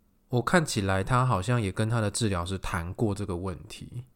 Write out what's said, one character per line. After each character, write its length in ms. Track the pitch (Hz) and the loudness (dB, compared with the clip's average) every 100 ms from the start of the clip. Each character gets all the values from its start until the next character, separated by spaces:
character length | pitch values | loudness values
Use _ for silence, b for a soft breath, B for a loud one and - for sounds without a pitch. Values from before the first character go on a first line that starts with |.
| _ _ _ | _ _ _
我 120 | 127 | 0
看 240 | - 180 160 | 4 4 4
起 160 | - | 0
来 220 | 98 95 | 2 2
他 200 | 98 127 | 2 2
好 160 | 127 98 | 4 2
像 220 | 95 123 | 2 2
也 100 | 101 | 0
跟 160 | - 110 | 0 0
他 140 | 117 | 2
的 80 | 104 | 0
治 200 | - 113 | 0 0
疗 140 | 92 | 0
师 140 | 87 95 | -2 -4
谈 340 | - 87 85 92 | -4 -4 -4 -2
过 180 | 113 | 0
这 100 | 98 104 | 0 -4
个 80 | 87 | -4
问 200 | 95 76 - | -6 -8 -12
题， 380 | - - 123 127 | -16 -12 -14 -14